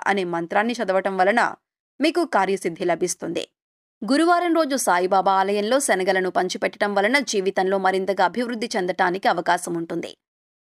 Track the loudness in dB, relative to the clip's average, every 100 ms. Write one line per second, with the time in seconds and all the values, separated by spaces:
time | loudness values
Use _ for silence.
0 | 0 -2 -2 -4 -2 0 0 -2 0 0
1 | 0 2 2 2 0 -4 _ _ _ -2
2 | 0 0 0 0 0 0 -4 -4 -2 0
3 | -2 -4 -6 -6 -8 _ _ _ _ _
4 | 0 2 4 2 2 0 0 0 0 2
5 | 2 2 4 2 2 0 0 0 2 0
6 | 2 0 0 -2 -2 -2 -4 -2 -2 0
7 | 2 0 0 -2 0 0 0 2 2 0
8 | 0 0 0 0 -4 -4 -4 -2 -2 0
9 | 0 0 0 0 0 -2 -2 -6 -6 -8
10 | -8 -14 _ _ _ _